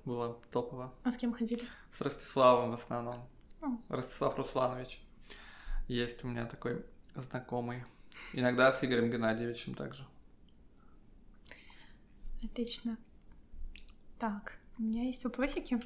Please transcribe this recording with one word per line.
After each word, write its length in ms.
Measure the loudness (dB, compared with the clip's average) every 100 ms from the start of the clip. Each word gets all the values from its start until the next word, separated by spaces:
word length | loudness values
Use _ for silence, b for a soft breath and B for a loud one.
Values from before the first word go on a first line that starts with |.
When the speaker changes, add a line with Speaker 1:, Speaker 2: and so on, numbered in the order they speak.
Speaker 1:
Было 340 | -4 -2 -2 -6 -4
топово. 420 | -2 -2 -4 -10 -4
Speaker 2:
А 80 | -2
с 60 | 0
кем 160 | -2
ходили? 300 | 0 -2 -2 -6 B B -4
Speaker 1:
С 20 |
Ростиславом 720 | -4 -4 -2 8 10 10 6
в 40 |
основном. 420 | -2 -4 -4 -4 -8 -10 -18 -20 -8
Speaker 2:
О. 60 | -4 -4 -4
Speaker 1:
Ростислав 480 | -4 -4 0 0 0
Русланович. 640 | -2 2 0 0 -8 -12 -16 -18 B B B B B B B
Есть 360 | 2 0 -2
у 40 | -6
меня 180 | -4 -4
такой 380 | -4 -4 -4 -6 -16 -16
знакомый. 680 | -12 -6 -6 -4 -2 -2 -4 -8 B B B B
Иногда 400 | 2 4 8 8
с 100 | 8
Игорем 280 | 4 6 4
Геннадьевичем 640 | 4 2 2 0 -4 -6
также. 300 | -6 -6 -8 -14 -18 -20 -20 -20 -20 -20 -20 -20 -20 -20 -20 -20 -18 -12 B B B B B B -10 -4 -4
Speaker 2:
Отлично. 540 | -4 -2 -4 -4 -6 -6 -10 -20 -20 -20 -14 -8 -8 -8 -16 -18 -18 -4
Так, 360 | -2 -2 -8 -14 -14 -4
у 40 |
меня 200 | 0 0
есть 200 | 0 0
вопросики. 540 | -2 0 0 0 0 0